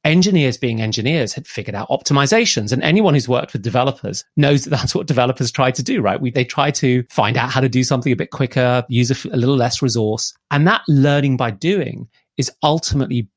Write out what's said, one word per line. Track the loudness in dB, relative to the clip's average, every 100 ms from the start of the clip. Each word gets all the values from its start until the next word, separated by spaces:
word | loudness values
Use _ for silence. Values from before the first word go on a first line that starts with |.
engineers | 0 2 4 4 2 0
being | -2 -2
engineers | -2 -2 0 0 -2
had | -6 -10
figured | -10 -8
out | -8 -4
optimizations. | -4 2 2 4 2 2 -2 -2
And | -2
anyone | 2 2 4
who's | 2 2
worked | -2 -2
with | -6
developers | -2 0 0 -2 -8 -10 -6 0
knows | 4 2 2
that |
that's | -2 -2
what | -4 -2
developers | 0 0 0 -4
try | 0 0
to | 0
do, | -2 -2
right? | 0 -2
We, | -2
they | -2
try | -2 0 0
to | 0 0 0 0
find | -2 0 0
out | -2
how | 0
to | 0
do | 2
something | 0 0 0
a | -2
bit | -4
quicker, | -4 -2 0 2 2 0
use | 0 0
a |
f-, | -2 -4
a | -2
little | 2 2
less | 0 0
resource. | -2 0 -2 -2 -6 -12 -4
And | 2 2
that | 2 2
learning | 4 4 4 2 0
by | -2
doing | -2 -2 -2 -4 -8 -14 _ _ -6
is | -6 -2
ultimately | 0 0 0 -2 -2 -4 -6